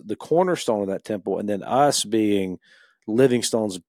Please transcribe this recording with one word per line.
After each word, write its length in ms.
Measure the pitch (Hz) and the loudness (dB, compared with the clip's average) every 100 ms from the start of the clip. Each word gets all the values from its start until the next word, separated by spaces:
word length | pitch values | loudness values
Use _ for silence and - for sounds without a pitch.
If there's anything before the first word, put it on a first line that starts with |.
| 104 | -8
the 120 | 110 | -10
cornerstone 640 | - 160 185 165 - 107 | 0 2 2 0 0 -2
of 40 | 98 | -2
that 140 | 95 | -4
temple, 360 | - 107 92 92 | -6 -6 -4 -4
and 100 | 101 | -2
then 140 | 104 | -4
us 400 | - 123 143 127 | -2 2 2 2
being 560 | 107 113 107 101 92 90 _ _ _ _ - | -2 0 2 2 0 -6 _ _ _ _ -4
living 340 | 110 131 123 | 2 4 4
stones 380 | - 117 107 92 | 0 -2 -2 -6